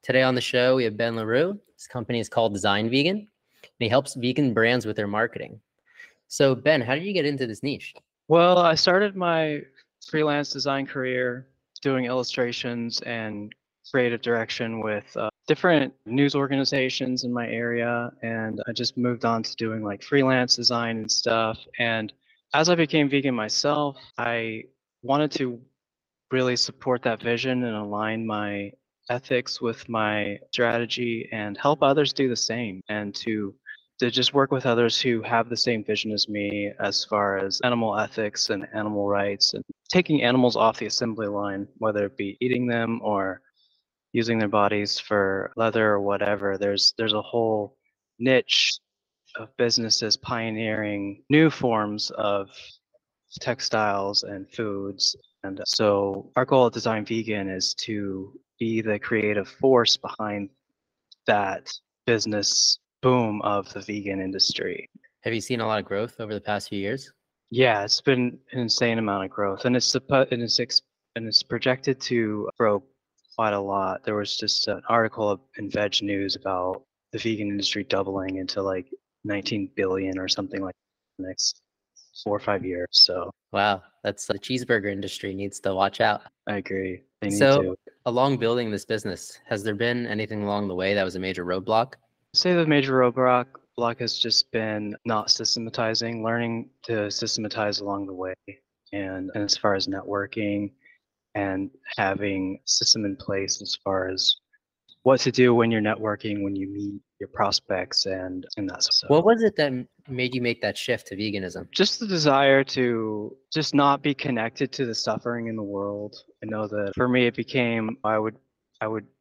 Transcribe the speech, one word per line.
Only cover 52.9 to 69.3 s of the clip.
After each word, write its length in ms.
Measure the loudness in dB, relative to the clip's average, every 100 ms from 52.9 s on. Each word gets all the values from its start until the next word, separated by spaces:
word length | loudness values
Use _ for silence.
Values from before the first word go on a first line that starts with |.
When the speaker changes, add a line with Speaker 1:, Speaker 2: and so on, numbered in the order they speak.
| _ _ _ _ -10
Speaker 2:
textiles 840 | -6 -4 -2 0 0 0 -2 -2
and 280 | -4 -10 -12
foods. 640 | -6 -4 -4 -8 -2 -2 -2 _ _
And 180 | -10 -8 -4
so 640 | 2 4 4 2 -2 -2 -2
our 80 |
goal 220 | 4 6 6
at 80 |
Design 320 | 4 -2 -2 -2
Vegan 420 | -4 -2 -4 -4
is 280 | -4 -4 -4
to 520 | -6 -6 -6 -8 -10 -16 _ _
be 220 | -2 -2
the 160 | 0 -2
creative 500 | 0 0 2 0 -4
force 480 | 0 6 6 6 2
behind 540 | -2 -6 -6 -4 -8 _ _ _ _ _ _ -8 0
that 440 | 2 2 -4 -8 -14 _ _ 0
business 720 | 0 0 -2 0 2 2 0 _ _
boom 360 | 2 4 2 -2
of 280 | -2 -2 -4
the 80 | -12
vegan 380 | -8 -6 -4 -4
industry. 720 | -4 -2 -2 0 -4 -6 -12 _ _ _
Speaker 1:
Have 140 | -4 -4
you 60 |
seen 180 | -4 -2
a 80 | 0
lot 100 | -2
of 80 | -2
growth 340 | -4 -4 -8
over 140 | -8
the 80 | -6
past 280 | -4 -4 -4
few 100 | -4
years? 320 | -4 -6 -8 _ _ _ _
Speaker 2:
Yeah, 320 | 4 4 4
it's 180 | 0 0
been 380 | 2 4 2 -2 _
an 60 | -6
insane 380 | -2 0 2 2
amount 280 | 0 -2
of 40 |
growth, 360 | -4